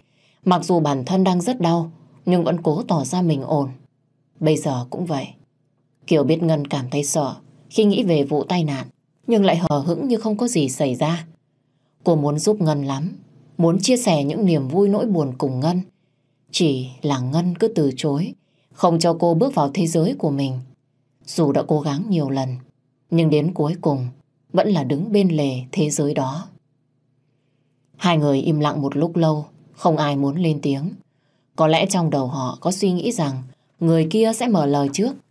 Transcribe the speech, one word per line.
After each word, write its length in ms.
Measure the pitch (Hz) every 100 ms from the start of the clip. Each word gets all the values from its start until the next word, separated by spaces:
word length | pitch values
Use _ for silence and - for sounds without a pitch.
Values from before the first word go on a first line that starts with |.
| _ _ _ _
Mặc 200 | - 175
dù 160 | 165 175
bản 240 | 147 139
thân 200 | 127 190
đang 160 | 190 180
rất 200 | 175 -
đau, 300 | 175 170 165 - - - -
nhưng 180 | 180
vẫn 180 | 165 170
cố 200 | 165 151
tỏ 220 | - 170
ra 180 | 131 180
mình 200 | 175 143
ổn. 280 | 131 151 139 127 _ _ _ _ _ _
Bây 160 | 156 151
giờ 300 | 151 127 123
cũng 160 | - 175
vậy. 220 | 143 110 - _ _ _ _ _ _ -
Kiều 180 | 160
biết 180 | 135 160
Ngân 240 | 165 156 143
cảm 240 | 143 127
thấy 140 | 143
sợ 320 | 143 165 135 104 - _ _
khi 140 | -
nghĩ 180 | 208 196
về 220 | 208 156
vụ 200 | 143 147
tai 200 | 135 180
nạn, 220 | 156 139 127 _ _ _ -
nhưng 180 | 226
lại 120 | 196 165
hờ 220 | 170 147
hững 300 | 143 170 269
như 80 | 226
không 200 | 226 214
có 120 | 240
gì 200 | 190 135
xảy 260 | - 143
ra. 320 | 120 151 170 - - _ _ _ _ _ _
Cô 120 | - 160
muốn 220 | 143 151
giúp 220 | 208 214
Ngân 240 | 160 147
lắm, 320 | 139 135 170 - - - _ -
muốn 200 | 165 185
chia 160 | - 247
sẻ 280 | 220 160
những 200 | 139 151 196
niềm 220 | 156 131
vui 200 | 165 202
nỗi 180 | 202 233
buồn 260 | 180 139 127
cùng 220 | 143 127
Ngân. 200 | 151 180 190 _ _ _ _ _ _
Chỉ 380 | - 165 131 127 -
là 160 | 151 135
Ngân 360 | 127 151 180 170
cứ 100 | 226
từ 220 | 220 143 131
chối, 380 | 156 143 196 - _ _ _
không 260 | - 180 165
cho 180 | 170 170
cô 140 | 175
bước 200 | 165 247
vào 160 | 180 143
thế 120 | 160 165
giới 280 | 165 170 277
của 120 | 160
mình. 300 | 139 139 127 127 _ _ _ _ _ -
Dù 260 | - 156
đã 100 | 139 156
cố 120 | 151
gắng 240 | 143 139 220
nhiều 220 | 180 143
lần, 260 | 135 131 127 - _ _ _ _
nhưng 200 | 165 160
đến 240 | 151 143
cuối 220 | - 147 165
cùng 280 | - 139 123 127 _ _ _
vẫn 160 | 175 214
là 160 | 180
đứng 280 | 127 143 214
bên 160 | 202 190
lề 280 | 156 143 127 127
thế 180 | - 151
giới 240 | 147 147
đó. 340 | 151 131 147 196 - _ _ _ _ _ _ _ _ _ _ _ _ _ _
Hai 220 | 180 165
người 220 | 147 139
im 200 | 151 156
lặng 220 | 147 151
một 140 | 139 143
lúc 200 | 170 175
lâu, 300 | 160 151 147 - -
không 240 | - 180 156
ai 200 | 147 143
muốn 200 | 139 151
lên 220 | 170 147
tiếng. 280 | 147 139 160 - _ _ _ _ _ -
Có 100 | 156
lẽ 200 | 165 190
trong 240 | 196 165
đầu 160 | 143 127
họ 320 | 139 127 123
có 120 | 165
suy 200 | 185 196
nghĩ 200 | 180 143
rằng 300 | - 147 131 127 - _ _
người 260 | 165 165 160
kia 220 | 214 220
sẽ 140 | 226 240
mở 180 | 196 143
lời 220 | 143 139
trước, 220 | 139 226 269 -